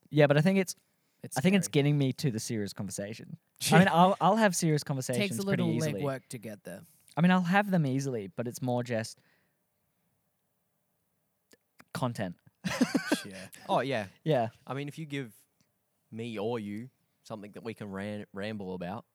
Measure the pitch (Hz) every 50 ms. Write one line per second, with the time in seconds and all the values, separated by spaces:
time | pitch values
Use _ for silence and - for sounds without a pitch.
0 | _ - - 151 147 143 143 147 151 190 196 196 180 - - _ _ _ _ _
1 | _ _ _ - - 123 - 147 156 185 202 190 - - - 147 139 147 147 143
2 | 139 131 123 - - 139 104 110 - - 120 107 101 95 - - 104 92 - -
3 | 101 107 117 - - - - - _ _ _ - - - 151 165 190 196 156 170
4 | 180 185 - - 151 180 208 226 214 196 175 - 180 160 151 147 - - 143 131
5 | 131 - 123 123 208 196 226 214 196 196 190 175 175 165 160 156 156 151 - -
6 | 143 139 135 127 _ - - 117 98 110 104 101 - 92 87 101 - - _ _
7 | _ _ - - 170 180 185 185 180 170 190 202 208 202 190 170 147 131 127 139
8 | 139 139 123 110 98 95 - - 117 120 113 - 131 127 123 123 120 120 120 110
9 | 110 - - _ _ _ _ _ _ _ _ _ _ _ _ _ _ _ _ _
10 | _ _ _ _ _ _ _ _ _ _ _ _ _ _ _ _ _ _ _ _
11 | _ _ _ _ _ _ _ _ _ _ - _ _ _ _ _ - _ - -
12 | 131 123 117 - 104 90 85 _ _ - _ _ - 190 - - 262 - - -
13 | - - 302 - - 101 95 92 92 - - - - - 196 151 123 135 131 110
14 | 101 92 _ _ - 160 151 123 113 113 - _ _ - 127 139 143 147 - 156
15 | 160 143 143 139 131 110 - _ _ _ _ _ _ _ _ _ _ _ _ _
16 | _ - 113 113 117 120 113 101 101 113 123 117 104 101 101 107 123 127 _ _
17 | _ _ _ _ _ - 113 104 98 104 - 98 - 117 107 - 110 101 95 95
18 | 98 104 104 104 101 _ - 98 98 110 110 104 98 92 92 90 90 87 101 120
19 | - _